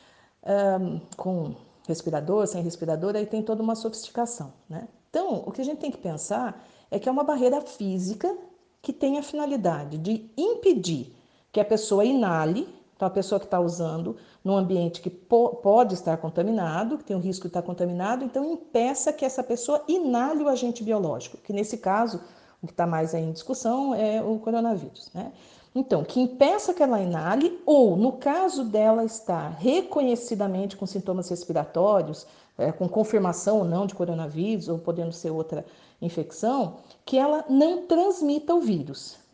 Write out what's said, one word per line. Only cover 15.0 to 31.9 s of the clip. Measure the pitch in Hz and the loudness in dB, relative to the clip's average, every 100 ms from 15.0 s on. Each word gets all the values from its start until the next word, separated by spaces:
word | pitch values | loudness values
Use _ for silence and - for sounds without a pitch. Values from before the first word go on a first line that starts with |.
que | 180 | -8
po-, | - - 233 240 | -10 2 4 4
pode | 240 202 220 226 | 2 4 6 6
estar | 185 170 160 | 2 -2 -2
contaminado, | 160 165 196 220 170 160 233 294 | -2 -2 0 0 0 -2 -2 -4
que | |
tem | - 190 | -4 -4
o | |
risco | 180 185 | -2 -4
de | 170 | -6
estar | 180 | -6
contaminado, | 180 180 175 175 196 254 269 | -6 -2 -2 0 -2 -2 -2
então | 262 294 | -2 -2
impeça | 330 - 233 247 277 311 | -4 -2 0 2 0 -2
que | 302 | 0
essa | 262 262 | -2 -2
pessoa | 254 247 - 294 294 | -4 -4 0 -2 2
inale | 359 302 240 262 311 | 2 2 2 2 0
o | 294 | 2
agente | 254 247 240 | 2 0 -2
biológico, | 214 214 170 120 - - | -2 0 0 -4 -8 -14
que | - | -6
nesse | 202 214 226 | -4 -4 -4
caso, | 185 202 233 180 - - - _ | 0 2 0 -2 -10 -20 -20 _
o | 170 | -10
que | |
tá | - 170 | -2 0
mais | 160 160 | 0 0
aí | 165 | -2
em | 160 | -4
discussão | 160 - 262 226 254 277 | -6 -6 -4 0 0 0
é | 226 214 220 | 0 0 0
o | 220 220 | 0 -2
coronavírus, | 226 233 233 196 151 - - | 0 0 0 -2 -4 -14 -14
né? | 170 226 - - - _ 254 | -10 -10 -14 -20 -20 _ -4
Então, | 269 170 | 2 0
que | 143 254 | 2 2
impeça | 247 254 277 403 392 | 0 4 4 4 0
que | 349 | 2
ela | 269 220 | 4 4
inale, | 180 165 165 240 339 349 - | 2 0 0 2 2 0 4
ou, | 294 226 175 | 8 8 6
no | 247 | 2
caso | - 277 320 381 277 | 2 0 2 0 0
dela | 233 214 220 220 | 0 2 4 4
estar | 226 - - 170 151 156 | 2 -4 -4 -4 -4 -2
reconhecidamente | 196 339 359 302 254 240 - 208 202 185 202 - | 2 2 0 0 0 0 -2 -2 -2 -2 -4 -6
com | 190 | -6
sintomas | 196 190 185 180 | -6 -4 -4 -4
respiratórios, | 175 - 165 151 165 196 | -6 -2 -2 -2 2 4